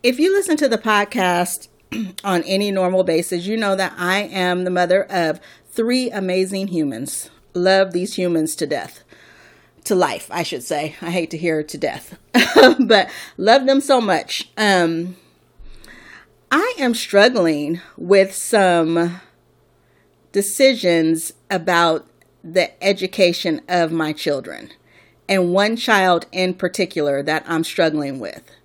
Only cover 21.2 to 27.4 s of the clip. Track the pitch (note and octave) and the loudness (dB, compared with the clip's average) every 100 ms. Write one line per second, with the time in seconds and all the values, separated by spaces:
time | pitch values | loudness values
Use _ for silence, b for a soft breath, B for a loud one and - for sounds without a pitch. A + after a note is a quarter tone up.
21.2 | - - _ F#3+ E3 E3+ E3+ D#3+ - _ | -4 -14 _ -4 0 2 2 0 -6 _
22.2 | _ _ E3 F3+ E3+ _ F#3+ F#3+ F3+ - | _ _ -2 -2 -2 _ -2 0 -4 2
23.2 | F3+ E3+ F3 D#3 - F3+ E3 E3 D#3 D3+ | 2 2 -4 -4 -2 0 0 -2 -4 -4
24.2 | D#3+ C#3 - - - - b b b b | -4 -4 -6 -16 -18 -20 b b b b
25.2 | - F#3+ F3 F#3 G#3 A#3 - G3+ F#3 E3+ | -2 0 2 2 2 0 0 2 4 2
26.2 | - F#3 F#3 F3+ F3+ F3+ F3 E3 D3 C#3 | -2 -4 -2 -2 -6 -2 -4 -2 -2 -2
27.2 | C#3+ D#3 | -2 -4